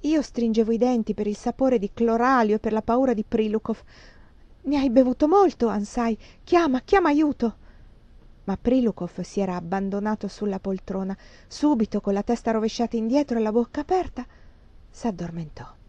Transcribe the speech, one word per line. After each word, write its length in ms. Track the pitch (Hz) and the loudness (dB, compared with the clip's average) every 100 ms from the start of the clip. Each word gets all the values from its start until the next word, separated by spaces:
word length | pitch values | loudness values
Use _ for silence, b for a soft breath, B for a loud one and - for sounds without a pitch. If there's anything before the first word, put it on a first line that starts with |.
Io 200 | 285 311 | 0 0
stringevo 500 | 254 - 233 220 220 | -2 -2 0 2 2
i 60 | 226 | 2
denti 360 | 247 247 214 | 2 0 -2
per 140 | 196 208 | -4 -4
il 80 | |
sapore 440 | 208 - 233 269 247 | -4 -6 0 2 2
di 120 | 196 | 0
cloralio 600 | - 233 226 240 262 220 | 0 0 2 4 4 4
e 40 | 214 | 2
per 140 | 226 | 0
la 80 | 214 | -2
paura 320 | - 233 269 | 0 2 2
di 100 | 220 | 0
Prilukov. 580 | 214 226 214 214 - 226 - b b b b b - - | -2 0 0 -2 -4 -8 -8 b b b b b -20 -14
Ne 140 | - 285 | -4 0
hai 120 | 269 | 4
bevuto 380 | 233 254 247 302 | 4 4 4 4
molto? 400 | 381 381 - 233 | 6 4 2 -2
ansai. 500 | 208 202 - 233 220 B B | -2 -4 -4 -2 -4 B B
Chiama, 380 | - 349 330 254 | 0 2 2 0
chiama 280 | - 403 349 | 2 2 4
aiuto! 460 | 294 311 269 233 - b b b b - - - - | 2 2 0 -4 -4 b b b b -20 -20 -20 -18
Ma 120 | - 190 | -8 -4
Prilukov 640 | 240 262 233 185 175 - | 0 2 2 -2 -8 -10
si 180 | 180 - | -8 -4
era 160 | 196 | -4
abbandonato 720 | 180 170 196 196 196 208 214 202 | -4 -6 -4 -4 -4 -4 -4 -6
sulla 320 | - 208 190 | -6 -6 -6
poltrona. 580 | 196 190 - 190 190 190 b b b | -6 -6 -6 -8 -6 -8 b b b
Subito, 540 | - 294 285 220 208 | -2 2 2 0 -2
con 120 | 202 | -2
la 100 | 196 | -2
testa 280 | 202 240 - | -2 -2 -2
rovesciata 460 | 220 220 - 233 233 | -2 -2 -2 -4 -2
indietro 400 | 220 269 285 233 | 0 0 0 -2
e 40 | |
la 100 | 214 | 0
bocca 300 | 214 233 - | 0 -2 -4
aperta, 440 | 294 370 330 - 247 b b b b - - | -2 -2 -2 -8 -14 b b b b -20 -20
s'addormentò. 840 | - 240 180 175 165 160 - - - | -8 -6 -4 -8 -8 -12 -12 -18 -20